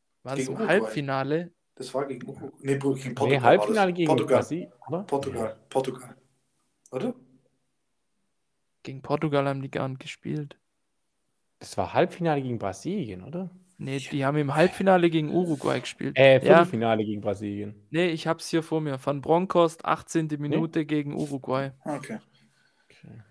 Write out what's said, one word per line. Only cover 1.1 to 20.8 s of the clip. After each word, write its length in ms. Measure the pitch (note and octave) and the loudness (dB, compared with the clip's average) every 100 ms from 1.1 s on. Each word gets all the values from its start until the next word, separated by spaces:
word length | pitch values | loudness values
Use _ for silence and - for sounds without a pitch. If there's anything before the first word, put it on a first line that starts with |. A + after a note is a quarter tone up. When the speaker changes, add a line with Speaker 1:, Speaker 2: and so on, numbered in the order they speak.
| C3+ C3+ D#3 F3 _ _ | -2 -2 -2 -4 _ _
Speaker 2:
Das 180 | _ - | _ -6
war 140 | C3 C#3+ | -6 -6
gegen 200 | - - | -8 -12
Uruguay. 240 | - - - | -14 -16 -8
Nee, 160 | C3+ C3+ | -2 0
gegen 160 | C#3 | 0
Speaker 3:
Nee, 200 | C3 C3 | -2 -4
Speaker 2:
Portugal 140 | A#2+ C3+ | -2 2
war 0 | |
das. 80 | C#3 | 4
Speaker 3:
Halbfinale 500 | A#2+ F3+ G#3 A3 F#3+ | 6 6 6 2 2
gegen 160 | F3 D#3 | 2 2
Speaker 2:
Portugal. 300 | C3 - B2 | 2 4 2
Speaker 3:
Brasilien, 340 | - E3 - _ - | 2 -6 -8 _ -8
oder? 160 | E3 | -8
Speaker 2:
Portugal. 440 | - C#3 C3+ A#2 A2 | -4 -4 -4 -4 -6
Speaker 3:
Ja. 80 | - _ | -8 _
Speaker 2:
Portugal. 480 | C3 B2+ - - - _ _ _ _ _ _ _ | -2 -2 -8 -16 -20 _ _ _ _ _ _ _
Oder? 240 | C3 A3+ - _ _ _ _ _ _ _ _ _ _ _ _ _ _ _ _ | -6 -6 -8 _ _ _ _ _ _ _ _ _ _ _ _ _ _ _ _
Speaker 1:
Gegen 200 | - C3+ | -14 -14
Portugal 440 | - D3 D#3+ C#3+ C#3 | -4 -2 0 0 0
haben 140 | C#3 | -4
die 80 | C3+ | -6
gar 180 | - C3+ | -6 -6
nicht 120 | C3 | -8
gespielt. 580 | - - - D3+ C#3+ - _ _ _ _ _ _ _ _ _ _ | -14 -12 -8 -8 -8 -16 _ _ _ _ _ _ _ _ _ _
Speaker 3:
Das 180 | - - | -10 -6
war 160 | F2+ | -2
Halbfinale 480 | A#2 F3+ - E3 C#3+ | 0 0 0 -2 -2
gegen 180 | C3 A2+ | -2 -4
Brasilien, 640 | G2 F#2 D3+ G#3 A#2+ F2+ | -6 -6 -8 -6 -8 -10
oder? 260 | F#2+ E3+ F#3 - _ - | -10 -10 -12 -16 _ -12
Speaker 1:
Nee, 220 | C#3 C3+ | -8 -6
die 260 | C3+ D3 | -6 -2
haben 120 | C3+ D3+ | 0 0
im 160 | C#3+ | 0
Halbfinale 560 | D3 F#3 - F#3+ F#3 E3+ | 2 2 4 4 4 4
gegen 200 | D#3+ D3+ | 2 0
Uruguay 500 | E3+ F3 C#3 C#3+ C3 | 0 0 -2 0 -2
gespielt. 360 | C3 - C3+ C3 | -4 -6 -2 8
Speaker 3:
Äh, 180 | C3+ C3 | 8 10
Speaker 1:
Ja. 40 | |
Speaker 3:
Viertelfinale 640 | C3+ D#3+ F3 A2+ A#2 A2 | 8 8 8 2 2 2
gegen 160 | G#2+ G#2 | 0 -2
Brasilien. 680 | G#2 G2 G#2 G2+ G#2 - _ | -4 -4 -4 -6 -8 -12 _
Speaker 1:
Nee, 180 | D#3 F3+ | -2 0
ich 180 | D#3+ D#3+ | -2 -4
hab's 220 | D#3+ - | -4 -2
hier 140 | E3 | -2
vor 180 | D#3+ D#3+ | 0 -4
mir. 180 | D3+ C3 | -2 -4
Van 160 | C#3 C#3+ | -4 -4
Bronckhorst, 640 | C3 E3 F#3 F3 E3 - | 2 2 4 4 4 2
achtzehnte 520 | - D#3+ - E3 D#3+ D3 | -4 -4 -2 -2 -2 -4
Speaker 3:
Nee? 120 | D3 | -2
Speaker 1:
Minute 360 | D#3+ E3 E3+ | 0 0 -2